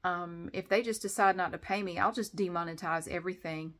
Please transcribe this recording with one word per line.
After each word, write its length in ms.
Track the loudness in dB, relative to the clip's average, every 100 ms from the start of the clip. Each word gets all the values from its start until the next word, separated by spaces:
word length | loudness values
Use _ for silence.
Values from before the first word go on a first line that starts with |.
Um, 480 | -2 -2 -6 -8 -6
if 160 | -8 2
they 140 | 2
just 180 | 4 -2
decide 340 | -4 4 4 6
not 160 | 0
to 40 | -2
pay 240 | -2 -2
me, 160 | 0 2
I'll 140 | 2
just 240 | 2 -4 0
demonetize 720 | 0 0 -4 -4 -2 -2 0
everything. 680 | -4 -4 -6 -6 -6 -6